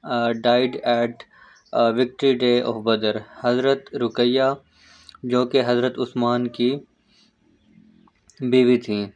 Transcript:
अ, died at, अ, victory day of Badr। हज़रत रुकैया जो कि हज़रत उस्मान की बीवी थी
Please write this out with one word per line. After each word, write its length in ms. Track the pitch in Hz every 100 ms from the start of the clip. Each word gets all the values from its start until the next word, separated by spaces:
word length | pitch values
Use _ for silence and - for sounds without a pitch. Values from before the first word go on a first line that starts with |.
| -
अ, 240 | 123 117
died 420 | 113 117 120 127
at, 400 | 131 123 120 120 120 - _ - _ _
अ, 180 | 117 117
victory 480 | 113 123 - 139 123
day 260 | 123 123 123
of 180 | 113
Badr। 400 | 110 110 107 107 - -
हज़रत 420 | 123 123 135 135 - 135
रुकैया 600 | 120 120 123 131 131 139 _ _ _ - - - 123
जो 200 | 123 127
कि 140 | 135
हज़रत 340 | 120 120 123 123
उस्मान 480 | 120 127 120 120 123
की 420 | - 123 143 - _ _ _ _ _ _ _ _ _ _ _ _ _ _ _
बीवी 340 | 127 127 123 123
थी 360 | - 104 101